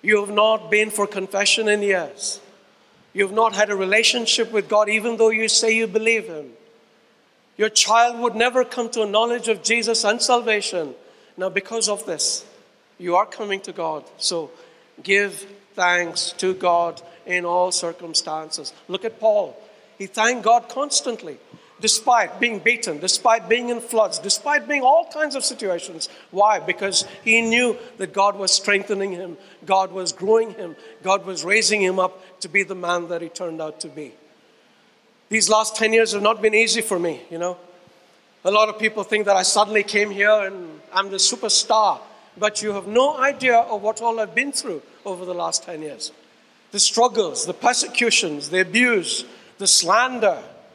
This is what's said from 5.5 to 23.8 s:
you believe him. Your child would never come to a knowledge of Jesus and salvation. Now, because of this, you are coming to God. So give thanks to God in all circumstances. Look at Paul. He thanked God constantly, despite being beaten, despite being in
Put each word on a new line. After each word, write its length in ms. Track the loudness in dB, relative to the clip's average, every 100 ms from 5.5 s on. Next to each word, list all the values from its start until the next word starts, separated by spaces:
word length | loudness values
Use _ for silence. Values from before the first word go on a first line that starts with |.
| 2 2
you 160 | 2 0
believe 400 | 0 0 0 -2
him. 260 | -12 -14 -20 _ _ _ _ _ _ _ _ _ -4
Your 120 | 0
child 500 | 0 4 6 6 2
would 160 | -4 2
never 280 | 2 2
come 260 | 0 -2 -4
to 100 | -2
a 60 | 0
knowledge 400 | 2 2 0 -2
of 140 | -2
Jesus 420 | 0 0 2 0 0
and 160 | 0
salvation. 720 | 2 2 2 -2 0 -4 -6 -10 -20 _ _ -6
Now, 140 | -6
because 400 | -6 -6 -4 -2
of 160 | -4 -6
this, 400 | -4 -4 -4 -12 -20 _ _ _ _
you 180 | 0 0
are 100 | 0
coming 340 | -4 -6 -6
to 100 | -8
God. 320 | -6 -6 -6 -12 -6
So 340 | -4 -4 -8 -16 -20 _ _ -16
give 300 | 0 2 0 -6 -18 -20 _ 0
thanks 560 | 2 2 0 -4 -8 -4
to 160 | -4
God 480 | 0 2 2 0 -6 -18 -20 -4
in 200 | -4 0
all 260 | 0 0
circumstances. 1000 | -2 -6 -8 -4 -4 -4 -8 -8 -12 -12 -16 -10
Look 180 | -8 -8
at 140 | 0
Paul. 380 | 2 2 0 -10 -20 -20 _ _
He 80 | -10
thanked 380 | 0 2 2
God 260 | 4 4 2
constantly, 680 | -6 -2 -2 -2 -8 -10 -16 -20 -20 _ _
despite 580 | -2 0 4 4 2 -2
being 200 | -2 0
beaten, 400 | 0 0 -4 -4
despite 500 | -2 0 4 2 2
being 200 | 0 0
in 120 | -6